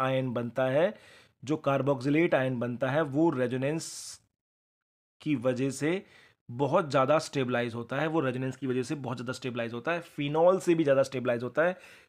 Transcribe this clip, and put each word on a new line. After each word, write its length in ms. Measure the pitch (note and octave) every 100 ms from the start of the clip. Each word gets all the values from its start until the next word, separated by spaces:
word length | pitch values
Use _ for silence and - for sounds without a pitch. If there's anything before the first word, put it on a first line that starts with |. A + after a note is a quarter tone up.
आयन 320 | C3 C3 C3
बनता 320 | A#2+ A#2+ B2
है, 300 | C3 C#3 F#3 G#3+ - - - _
जो 180 | A#2+ D3+ C#3
carboxylate 680 | C#3 C3+ C3+ C3 D3+ E3+
आयन 240 | D#3 C3 B2
बनता 320 | A#2+ A#2+ C3
है 120 | C#3+
वो 280 | D#3 C3+ E3
रेजोनेंस 920 | C3 B2 B2+ C#3 D#3+ - - - - _ _ _ _ _ _ _ _ _ _
की 160 | D3+ C#3
वजह 340 | B2+ B2 C3+
से 360 | C3 D3 F#3 - - - _ -
बहुत 420 | A#2+ C#3 F3 D#3+
ज़्यादा 280 | C#3 C3 D#3
स्टेबलाइज 540 | - C#3+ B2 B2 A#2+
होता 220 | A2+ A#2 C3
है, 100 | D#3+
वो 140 | D#3+
रेजोनेंस 360 | C3+ B2 C3 C3
की 100 | C3
वजह 160 | B2
से 120 | B2 D3
बहुत 200 | C3 B2+
ज़्यादा 160 | B2
स्टेबलाइज 400 | B2 B2+ A#2+ A#2
होता 200 | A#2+ C3+
है, 80 | E3+
फिनॉल 580 | E3 - C#3+ D3+ F3 F#3+
से 160 | F3
भी 100 | E3
ज़्यादा 180 | C#3+ C3+
स्टेबलाइज 400 | C3+ B2+ B2 A#2+
होता 200 | B2 C3+
है, 140 | E3+ F#3 - -